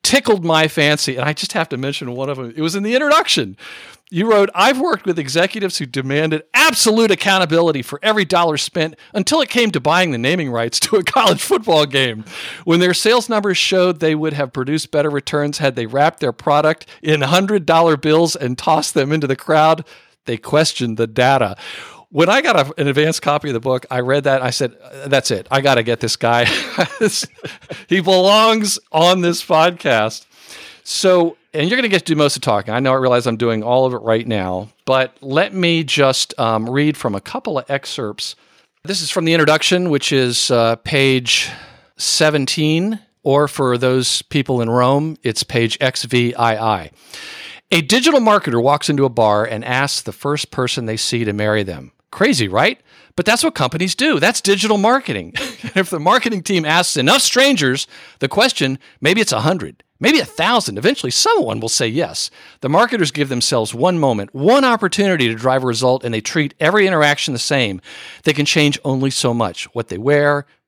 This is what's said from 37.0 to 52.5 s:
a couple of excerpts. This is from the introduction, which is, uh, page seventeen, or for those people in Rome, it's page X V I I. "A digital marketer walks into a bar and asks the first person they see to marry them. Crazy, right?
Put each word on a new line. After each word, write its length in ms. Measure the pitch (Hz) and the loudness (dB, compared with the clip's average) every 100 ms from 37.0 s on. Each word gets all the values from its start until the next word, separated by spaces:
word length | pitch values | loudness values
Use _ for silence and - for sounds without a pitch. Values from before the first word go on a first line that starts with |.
| 123 | -4
a 60 | 98 | -6
couple 360 | - 262 233 143 | -8 -10 -6 -6
of 80 | - | -4
excerpts. 640 | 139 - - 107 104 - - _ _ _ _ | -6 -6 -8 -8 -8 -12 -12 _ _ _ _
This 160 | - 190 | -8 -6
is 100 | 156 | -4
from 140 | 185 | -2
the 80 | 165 | 0
introduction, 560 | 165 151 156 - 180 180 | 2 2 2 2 0 0
which 240 | 143 - | -2 0
is, 380 | 135 127 120 - | 0 0 0 0
uh, 260 | 120 113 117 | 2 2 0
page 720 | - 147 135 131 120 - - - - - _ - | -2 0 2 2 0 -2 -2 -10 -20 -20 _ -8
seventeen, 1040 | - - 151 151 131 - 151 160 196 214 _ _ | -4 0 2 2 -2 -2 0 0 -2 -4 _ _
or 260 | 143 143 147 | 0 2 2
for 300 | - 131 123 | 0 0 2
those 420 | 127 131 123 - | 2 0 0 -4
people 400 | - 147 131 123 | -4 -4 -2 -2
in 80 | 113 | 0
Rome, 480 | 120 123 143 160 151 | 2 2 2 -2 -4
it's 220 | 120 107 | -6 -4
page 340 | - 117 113 - | -4 0 0 0
X 240 | 131 - | -2 -2
V 300 | 117 123 120 | -2 0 0
I 480 | 120 117 107 113 98 | 0 0 0 -2 -2
I. 80 | 78 _ - - - - - - - | -6 _ -20 -18 -18 -18 -18 -20 -2
"A 100 | 165 | 0
digital 400 | 143 233 277 285 | 2 2 4 4
marketer 420 | 220 208 - 117 | 4 2 2 2
walks 280 | 127 147 - | 2 2 0
into 160 | 143 135 | 2 2
a 20 | |
bar 380 | 117 107 104 117 | 2 2 2 0
and 180 | 110 | -4
asks 380 | 123 127 139 - | -2 -2 -2 -4
the 100 | - | -10
first 380 | - 143 147 - | -8 -4 -4 -4
person 340 | - 123 - | -4 -4 -4
they 140 | 113 110 | -6 -4
see 260 | - 117 | -4 -2
to 80 | 107 | -2
marry 300 | 104 107 107 | -2 0 0
them. 300 | 95 78 65 _ _ | -2 -8 -14 _ _
Crazy, 360 | - 226 160 | 0 2 2
right? 320 | 101 | 0